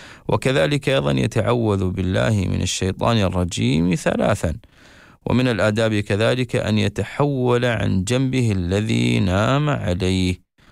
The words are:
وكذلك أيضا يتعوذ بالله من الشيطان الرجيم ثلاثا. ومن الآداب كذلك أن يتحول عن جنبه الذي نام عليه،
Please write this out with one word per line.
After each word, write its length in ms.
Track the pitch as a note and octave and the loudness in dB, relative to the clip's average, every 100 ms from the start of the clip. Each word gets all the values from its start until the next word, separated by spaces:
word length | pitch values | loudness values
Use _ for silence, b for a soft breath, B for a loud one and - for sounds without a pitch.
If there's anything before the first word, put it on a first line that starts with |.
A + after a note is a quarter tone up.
| B B - | B B -4
وكذلك 600 | - C3 C#3 D#3 D3 C#3+ | -2 0 2 2 0 0
أيضا 240 | C3+ C#3+ | 0 2
يتعوذ 800 | C3+ A#2 A2+ G#2 A#2+ A2 G2 F#2 | 0 0 0 0 0 2 0 0
بالله 560 | F2+ F#2 G2 A#2+ G#2+ F#2+ | -2 0 0 2 2 0
من 120 | F#2+ | -2
الشيطان 540 | F2+ - F#2+ F2+ A#2 A2+ | -2 -2 -4 -2 0 2
الرجيم 800 | F#2+ F#2 F2 F#2+ A#2 D3+ F3 | 0 0 -2 -2 0 2 2
ثلاثا. 600 | E3 - - - G2+ E2 - B B B B B B - | 0 0 0 0 0 -2 -6 B B B B B B -2
ومن 220 | A#2+ B2+ | 0 2
الآداب 460 | G#2 G#2+ G#2+ A2+ | 2 2 2 0
كذلك 640 | G#2+ G2+ G2+ A#2 B2+ A#2+ B2 | 0 0 0 0 0 -2 -2
أن 220 | G2 G#2+ | 0 0
يتحول 840 | G2+ - - - D3 C3+ B2 A#2+ | 0 -2 -6 -2 0 0 2 2
عن 400 | B2 G#2+ G#2 F#2+ | 0 0 0 0
جنبه 480 | F#2 B2+ C3+ C3 A#2 | 0 0 0 0 0
الذي 680 | G2 F2 G2 A2 A#2 A#2+ A#2 | 0 0 0 0 0 2 2
نام 500 | G2 F#2 A#2 C3+ D3+ | 2 2 2 0 0
عليه، 760 | C3 G2+ F2+ F#2+ F#2+ F#2 F2+ _ _ b | -2 -2 -2 0 0 0 -4 _ _ b